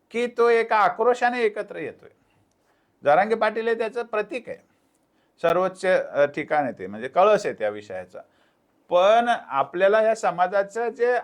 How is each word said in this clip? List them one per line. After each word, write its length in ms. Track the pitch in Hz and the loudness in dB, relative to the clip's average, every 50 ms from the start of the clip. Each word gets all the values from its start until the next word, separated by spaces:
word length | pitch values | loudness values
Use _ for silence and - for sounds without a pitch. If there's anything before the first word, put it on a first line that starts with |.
| _ _ | _ _
की 160 | - 233 240 | -6 -6 -6
तो 220 | 233 233 240 233 240 | -4 0 2 2 4
एका 280 | 233 226 220 226 233 | 4 2 2 0 2
आक्रोशाने 640 | 214 196 175 180 - 220 240 247 - 240 247 247 247 | 2 2 2 2 0 2 0 2 2 0 -2 0 0
एकत्र 340 | 233 208 208 214 190 - 180 | -2 -2 -2 -4 -10 -10 -10
येतोय. 340 | 170 151 113 - - - - _ _ _ _ _ _ _ _ _ _ _ _ _ _ _ _ _ _ - | -10 -10 -10 -12 -14 -20 -20 _ _ _ _ _ _ _ _ _ _ _ _ _ _ _ _ _ _ 2
जरांगे 320 | 139 151 175 202 220 226 | 2 4 4 4 2 0
पाटील 320 | 214 214 220 214 226 226 | 0 0 -2 -2 -2 -2
हे 80 | 233 226 | -2 -2
त्याचं 280 | 226 226 254 233 240 233 | -2 -4 -6 -6 -8 -8
प्रतीक 460 | 226 - 208 208 - 302 240 233 - | -6 -4 -6 -4 -6 -8 -12 -10 -12
आहे, 80 | - - _ _ _ _ _ _ _ _ _ _ _ _ _ _ _ _ | -16 -18 _ _ _ _ _ _ _ _ _ _ _ _ _ _ _ _
सर्वोच्च, 440 | - 165 165 180 185 185 185 - 196 | 0 0 2 2 0 -2 -4 -2 0
अ, 400 | 185 185 151 82 80 95 139 143 | 2 2 2 0 0 0 2 2
ठिकाण 380 | 139 - 160 139 - 156 151 143 | 2 0 -4 -4 -2 0 0 0
आहे 100 | 120 98 - | -2 -4 -8
ते, 80 | 92 | -10
म्हणजे 200 | 95 104 110 117 | -12 -10 -10 -10
कळस 380 | 135 - 175 196 214 208 190 - | -2 2 4 4 4 4 2 0
आहे 100 | 143 113 | -2 -6
त्या 140 | 95 107 104 | -4 -4 -4
विषयाचा. 500 | 107 107 104 - 92 92 90 - - - - _ _ _ _ _ _ _ _ _ _ _ _ - | -4 -6 -10 -12 -12 -12 -14 -14 -18 -20 -20 _ _ _ _ _ _ _ _ _ _ _ _ 0
पण 400 | 175 175 185 202 220 233 240 240 226 - - | 2 4 4 4 4 4 2 2 -2 -2 -4
आपल्याला 540 | - 135 139 139 - - 175 190 196 208 220 | -4 -2 -2 -2 -2 -2 0 2 4 4 4
या 140 | 220 220 220 | 2 2 0
समाजाचं 720 | - 220 185 170 175 180 185 202 196 196 196 202 226 240 233 | 0 -2 -2 0 0 0 0 0 -2 -2 -2 -4 -6 -6 -6
जे 280 | - - 233 247 247 226 | -4 -2 0 0 0 -2